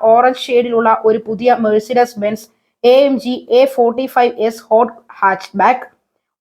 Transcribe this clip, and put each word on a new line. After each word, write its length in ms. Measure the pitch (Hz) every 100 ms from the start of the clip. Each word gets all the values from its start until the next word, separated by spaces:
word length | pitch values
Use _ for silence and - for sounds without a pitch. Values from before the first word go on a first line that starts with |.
| 226
ഓറഞ്ച് 320 | 233 254 254 -
ഷെയ്ഡിലുള്ള 440 | 247 240 226 226 220 220
ഒരു 120 | 220 220
പുതിയ 280 | 208 247 240
Mercedes 480 | 214 214 220 247 247 208
Benz 200 | 208 214 - _ _ _
എ 120 | 240 262 277
എം 80 | 262
ജി 100 | 240 247 - 240
എ 20 | 269
ഫോർട്ടി 320 | 254 240 233 262
ഫൈവ് 280 | 254 240 240 220
എസ് 160 | 226 -
ഹോട്ട് 240 | 220 233 - - -
ഹാച്ച്ബാക്ക്. 680 | 196 190 - 196 208 254 - _ _ _ _ _